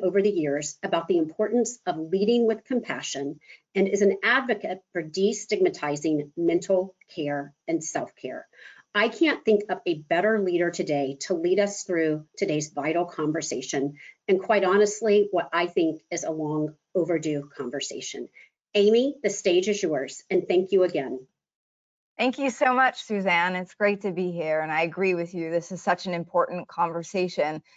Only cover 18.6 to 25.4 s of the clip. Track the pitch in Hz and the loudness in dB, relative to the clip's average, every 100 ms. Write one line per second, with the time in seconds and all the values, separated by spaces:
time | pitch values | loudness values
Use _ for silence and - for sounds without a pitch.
18.6 | _ 208 202 226 269 269 202 196 196 175 | _ 4 6 6 4 0 -4 -2 2 2
19.6 | 196 202 175 147 131 - - 185 180 185 | 2 0 0 -2 -4 -10 -2 -2 2 2
20.6 | 190 196 180 170 131 131 - _ _ _ | 4 4 4 0 -4 -6 -12 _ _ _
21.6 | _ _ _ _ _ - 240 262 277 226 | _ _ _ _ _ -2 -2 0 -2 2
22.6 | 269 254 262 - - 208 190 175 175 185 | 2 4 2 2 -4 -2 2 2 2 -2
23.6 | 185 - 202 202 202 175 180 170 156 156 | -6 0 0 0 -2 -2 -4 -2 -2 -2
24.6 | 156 156 165 170 190 175 170 180 | 0 0 -2 0 0 0 -2 -6